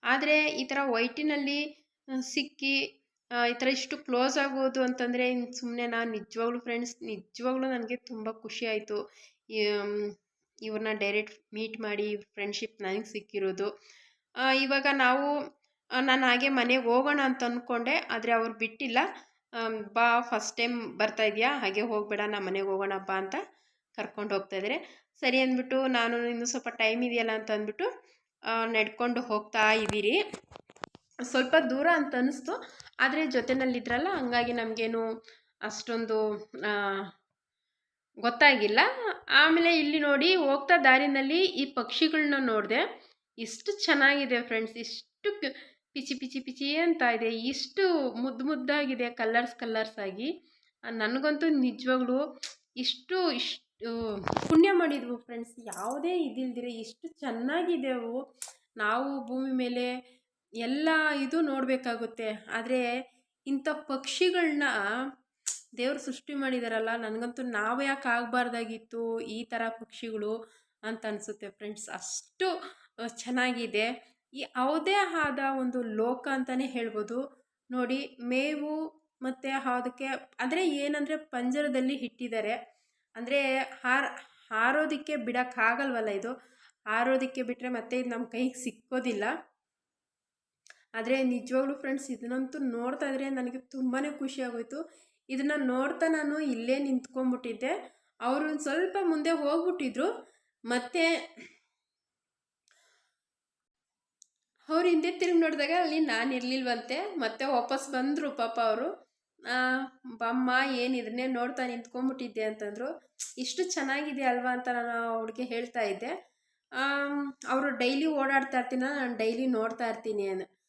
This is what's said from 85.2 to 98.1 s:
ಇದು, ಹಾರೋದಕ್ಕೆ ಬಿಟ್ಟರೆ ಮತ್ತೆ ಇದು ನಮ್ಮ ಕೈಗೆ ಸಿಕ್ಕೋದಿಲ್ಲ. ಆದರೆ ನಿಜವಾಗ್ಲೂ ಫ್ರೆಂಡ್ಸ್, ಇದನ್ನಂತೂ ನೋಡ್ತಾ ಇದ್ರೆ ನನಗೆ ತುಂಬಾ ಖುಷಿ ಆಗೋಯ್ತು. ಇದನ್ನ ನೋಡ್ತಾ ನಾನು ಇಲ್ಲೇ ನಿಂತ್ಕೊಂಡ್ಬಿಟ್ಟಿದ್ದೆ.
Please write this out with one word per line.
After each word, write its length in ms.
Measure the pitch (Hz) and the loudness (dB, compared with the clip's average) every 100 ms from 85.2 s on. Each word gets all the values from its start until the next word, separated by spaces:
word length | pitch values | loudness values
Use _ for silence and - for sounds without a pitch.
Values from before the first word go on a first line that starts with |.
| 233 247 254 247 226 247 277 233 220 | -2 0 -2 2 2 2 0 0 -2
ಇದು, 240 | 196 226 254 - _ - _ 214 | -2 -4 -8 -12 _ -20 _ -2
ಹಾರೋದಕ್ಕೆ 560 | 220 247 262 262 262 | 0 4 2 2 -4
ಬಿಟ್ಟರೆ 260 | 240 247 247 | -6 -4 -4
ಮತ್ತೆ 300 | 247 247 247 | -6 -2 -2
ಇದು 100 | 247 | -2
ನಮ್ಮ 160 | 233 | -4
ಕೈಗೆ 400 | 233 233 254 - | -6 -2 -2 -2
ಸಿಕ್ಕೋದಿಲ್ಲ. 600 | - - _ - 247 208 214 311 - _ _ _ _ _ _ _ _ _ _ _ _ - _ | -10 -10 _ -4 -2 -2 -2 -4 -8 _ _ _ _ _ _ _ _ _ _ _ _ -20 _
ಆದರೆ 280 | 226 226 262 | -6 2 4
ನಿಜವಾಗ್ಲೂ 520 | 262 240 - 254 277 | 4 2 0 0 2
ಫ್ರೆಂಡ್ಸ್, 360 | 277 277 269 269 | -2 -4 -4 -4
ಇದನ್ನಂತೂ 480 | 247 240 254 262 302 | -8 -4 -4 -4 -2
ನೋಡ್ತಾ 520 | 269 233 240 285 285 | -2 -2 -2 -2 -2
ಇದ್ರೆ 200 | 262 269 | -2 -2
ನನಗೆ 280 | 262 247 254 | -2 -4 -6
ತುಂಬಾ 600 | - 269 254 254 294 294 | -10 -4 -2 0 -2 -4
ಖುಷಿ 240 | 269 269 | -6 -4
ಆಗೋಯ್ತು. 520 | 254 233 226 277 330 - _ _ _ | -6 -6 -8 -10 -10 -14 _ _ _
ಇದನ್ನ 240 | 262 277 302 | -2 0 0
ನೋಡ್ತಾ 520 | 262 254 277 - 330 | 0 0 0 2 2
ನಾನು 320 | 320 294 302 | 2 0 -2
ಇಲ್ಲೇ 380 | 302 233 233 269 | -2 -2 0 0
ನಿಂತ್ಕೊಂಡ್ಬಿಟ್ಟಿದ್ದೆ. 1200 | 277 254 254 262 262 247 247 214 254 330 - _ _ | 2 -2 -2 -4 -2 -2 -4 -4 -4 -4 -6 _ _